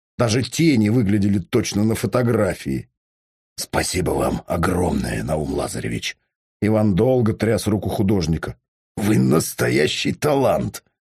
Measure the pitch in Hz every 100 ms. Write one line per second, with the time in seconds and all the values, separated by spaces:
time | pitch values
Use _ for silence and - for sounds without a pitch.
0 | _ - 117 123 127 - 160 123 104 127
1 | 95 104 101 101 - 113 - 101 110 107
2 | - 123 120 110 95 85 69 65 - _
3 | _ _ _ _ _ - - 73 - 92
4 | 82 - 78 82 - 87 85 87 90 -
5 | - 85 73 78 71 71 67 - 58 58
6 | - - _ _ _ _ 104 110 107 90
7 | 127 127 110 - 107 104 104 104 98 -
8 | 98 101 80 78 - - _ _ _ -
9 | 104 120 131 165 - - 120 131 - -
10 | - - 151 139 117 78 107 - - _
11 | _